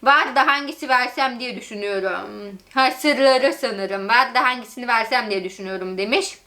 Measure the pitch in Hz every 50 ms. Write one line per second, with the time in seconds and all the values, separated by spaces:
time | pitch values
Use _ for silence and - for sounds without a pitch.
0 | - 254 277 294 339 403 247 269 262 - 277 285 285 277 302 - - 269 262 254
1 | 247 247 - - 277 262 247 233 254 247 220 214 240 - 226 208 202 202 202 196
2 | 185 190 180 180 196 208 208 208 202 202 202 190 _ _ - 269 262 262 262 -
3 | - 302 294 247 269 269 262 254 254 277 - - - 240 214 196 196 190 196 196
4 | 190 202 226 247 269 254 240 247 294 254 254 247 233 - - - 247 240 240 226
5 | 226 226 269 247 233 214 202 196 180 180 180 - 196 190 190 190 185 185 185 185
6 | 196 214 247 392 381 - - - _